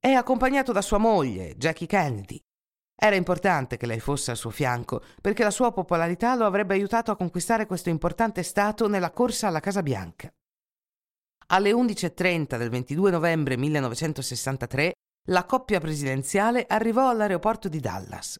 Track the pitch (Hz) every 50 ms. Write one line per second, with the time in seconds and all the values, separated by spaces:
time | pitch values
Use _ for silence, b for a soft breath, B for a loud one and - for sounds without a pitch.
0 | - 269 269 254 247 - 262 240 247 262 277 277 269 269 233 190 196 - - 202
1 | 220 226 220 190 147 131 107 92 92 80 - - 117 160 160 - 175 156 - 202
2 | 170 143 123 104 98 - - - _ _ _ _ _ _ _ _ _ _ _ _
3 | - 214 202 190 180 - 180 175 - 202 180 151 131 - - 113 - 120 113 113
4 | - - 143 139 - - 120 110 - 117 110 - 147 127 123 123 120 - - 110
5 | B B B B B 196 208 - 240 208 202 - 254 240 - - 180 - 180 165
6 | 165 170 180 175 - 233 254 247 226 208 180 202 214 185 196 190 202 196 - 233
7 | 233 233 208 - 185 170 - 180 175 - 233 226 214 208 185 170 - - 165 156
8 | - 175 - - 226 226 208 - 175 - - - 202 208 214 - 233 208 208 196
9 | 180 165 - - 247 247 - - - 208 170 156 - 196 196 202 185 143 131 101
10 | 92 82 85 _ - - _ _ _ _ _ _ _ _ _ _ _ _ _ _
11 | _ _ _ _ _ _ _ _ - _ - 190 202 202 208 240 254 240 208 -
12 | - 170 - - 180 185 175 165 156 135 - 117 120 117 117 123 127 - 139 156
13 | 190 202 180 170 156 170 165 160 151 139 135 120 131 147 151 147 135 123 117 -
14 | 160 160 151 - 131 - 127 117 - 135 135 127 - 117 - 131 147 175 - _
15 | _ _ _ _ _ - 180 180 175 - - 254 262 - 214 185 151 160 156 147
16 | 143 135 131 131 135 - - 196 196 226 240 247 226 - - 214 226 226 226 233
17 | 262 262 240 226 214 208 190 170 175 208 220 214 - 190 151 156 131 113 90 95
18 | 95 95 - - - - - -